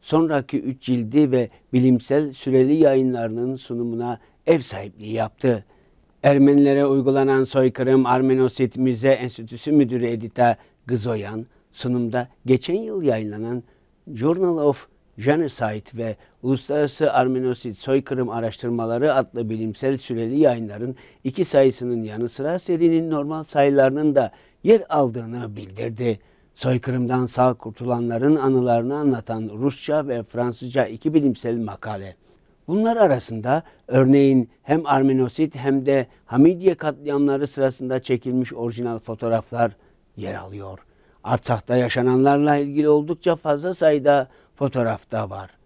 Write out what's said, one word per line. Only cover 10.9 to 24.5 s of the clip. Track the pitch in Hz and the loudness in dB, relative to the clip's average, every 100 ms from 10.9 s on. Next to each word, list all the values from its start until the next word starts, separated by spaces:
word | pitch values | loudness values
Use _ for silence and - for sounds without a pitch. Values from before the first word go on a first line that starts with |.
| 120 110 110 101 110 117 _ _ | -4 -4 -6 -8 -10 -12 _ _
sunumda | - 127 123 117 123 123 _ 120 | -10 -4 -2 -2 -4 -6 _ 0
geçen | 127 - 180 | 0 2 -4
yıl | 220 202 | -4 -2
yayınlanan | 151 113 107 104 113 123 - _ _ _ - | 0 0 -4 -8 -6 -8 -10 _ _ _ -16
Journal | 123 135 170 180 165 | -4 -2 0 0 0
of | 147 139 - _ _ - | 0 -2 -8 _ _ -6
Genocide | 113 156 156 - 113 107 - 113 | -2 0 -2 -4 -6 -6 -12 -10
ve | 113 104 _ _ | -10 -10 _ _
Uluslararası | 123 131 - 143 147 - 151 | -4 -4 -2 -2 -2 0 0
Armenosit | 135 127 127 127 123 120 101 | 2 0 0 -2 -4 -8 -12
Soykırım | - 135 131 131 123 | -2 -2 0 -4 -4
Araştırmaları | 117 113 - 117 117 113 117 147 | -4 -6 -6 -6 -4 -2 0 2
adlı | 135 120 117 113 | 2 0 -6 -6
bilimsel | 110 110 104 135 135 | -4 -6 -4 -4 -4
süreli | - 117 117 135 | -4 -6 -2 2
yayınların | 151 120 110 104 120 127 - _ | 2 2 -6 -8 -10 -10 -16 _
iki | 131 127 175 | -10 -4 0
sayısının | 143 135 123 123 120 | 4 4 2 -6 -4
yanı | 107 107 120 | -6 -6 -8
sıra | - 139 180 | -6 -6 -6
serinin | - 170 170 165 165 | -4 0 2 2 -2
normal | 156 143 156 | -4 -4 -8
sayılarının | 156 147 143 139 135 139 156 139 | -4 2 4 4 2 2 0 2
da | 110 - _ | -2 -6 _